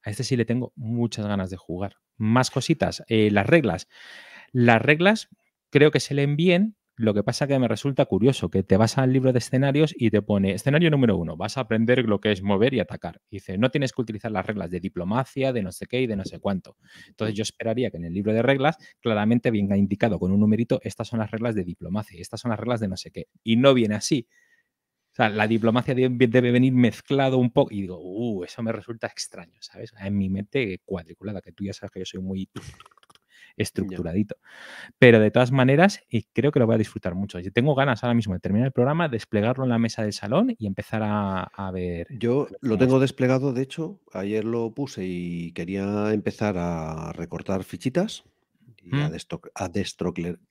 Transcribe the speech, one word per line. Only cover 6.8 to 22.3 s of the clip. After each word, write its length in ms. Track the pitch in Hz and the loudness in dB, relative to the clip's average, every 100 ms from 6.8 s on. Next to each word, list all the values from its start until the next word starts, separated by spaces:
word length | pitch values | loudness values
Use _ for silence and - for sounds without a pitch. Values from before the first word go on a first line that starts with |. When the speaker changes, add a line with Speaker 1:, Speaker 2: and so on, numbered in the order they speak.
| _ - | _ -2
Speaker 1:
Lo 180 | 110 | 0
que 80 | 104 | 2
pasa 240 | 101 120 139 | 0 -2 0
que 120 | 135 | 2
me 80 | 120 | 2
resulta 380 | 110 139 135 139 | 0 -2 0 0
curioso 440 | 98 123 131 85 | 2 2 2 0
que 140 | 95 | 0
te 120 | 95 95 | 2 4
vas 220 | 110 - | 4 4
al 140 | 131 | 2
libro 200 | 135 131 | 4 2
de 60 | 123 | 2
escenarios 560 | - 127 139 143 151 - | 0 0 2 2 2 2
y 140 | 113 | 2
te 100 | 104 | 2
pone, 300 | 101 101 98 | 2 2 2
escenario 380 | 92 139 147 170 | 0 0 2 4
número 260 | 147 120 90 | 4 4 2
uno, 200 | 82 82 | -2 -6
vas 200 | 104 135 | -6 -6
a 40 | |
aprender 420 | 113 113 113 127 113 | -2 0 4 4 4
lo 140 | 101 | 2
que 120 | 110 | 2
es 100 | 95 | 0
mover 320 | 101 98 123 | 2 2 2
y 60 | 131 | 2
atacar. 400 | 90 - 85 - _ | -2 -6 -12 -14 _
Y 60 | 101 | -16
dice, 200 | - 95 | -8 -2
"No 120 | 131 | 0
tienes 220 | 151 135 | 0 -2
que 100 | - | -4
utilizar 300 | 113 107 113 | -6 -6 -6
las 120 | 101 95 | -6 -4
reglas 240 | 104 85 | -6 -6
de 100 | 87 | -6
diplomacia, 720 | 92 87 87 117 131 135 131 | -6 -6 -4 -2 -4 -4 -4
de 100 | 123 | -2
no 80 | 92 | -6
sé 140 | - 95 | -10 -6
qué 140 | 123 | -4
y 60 | 127 | -2
de 80 | 101 | -4
no 80 | |
sé 160 | 92 87 | -8 -6
cuánto". 360 | 101 95 - _ _ - - | -4 -4 -6 _ _ -20 -20
Entonces 260 | _ 110 | _ -4
Speaker 2:
Mm. 20 | 104 | -4
Speaker 1:
yo 60 | |
esperaría 480 | 107 - 113 113 117 | -6 -6 -4 -2 -4
que 60 | 82 | -6
en 60 | 85 | -6
el 80 | |
libro 180 | 90 101 | -4 0
de 100 | 110 | 0
reglas 360 | 120 135 139 165 - _ | 2 2 0 -2 -12 _
claramente 520 | 117 104 107 120 127 | -2 0 2 2 2
venga 240 | 110 98 101 | 0 0 2
indicado 420 | 98 101 117 85 | 0 0 0 0
con 140 | 90 | 0
un 80 | 101 | 2
numerito, 400 | 107 110 117 107 | 4 2 0 -2
"Estas 240 | - - 110 | -4 -8 -8
son 120 | 113 | -4
las 100 | 104 | -4
reglas 240 | 110 120 | -4 -4
de 80 | 107 | -4
diplomacia 540 | 87 87 85 101 107 85 | -6 -10 -8 -8 -8 -14
y 20 | |
estas 180 | - | -14